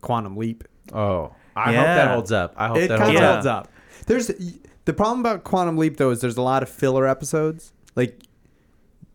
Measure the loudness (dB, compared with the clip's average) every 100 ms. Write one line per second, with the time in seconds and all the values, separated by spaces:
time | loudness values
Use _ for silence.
0 | -4 -4 -4 -6 -6 -8 -14 _ -12 -4
1 | -2 -2 -4 -12 _ -4 0 2 4 4
2 | 2 0 0 -2 -2 -4 -2 0 0 2
3 | 4 4 4 4 0 -4 -6 -18 -20 -10
4 | -2 -2 -2 -6 -10 -14 -20 -10 -4 0
5 | 0 0 -2 -4 -2 -2 0 2 0 2
6 | 0 0 -2 -2 0 0 -2 -2 0 2
7 | 2 0 -2 -2 -2 -4 -14 _ _ -2
8 | -2 -4 -20 _ _ _ _ _ _ _
9 | -20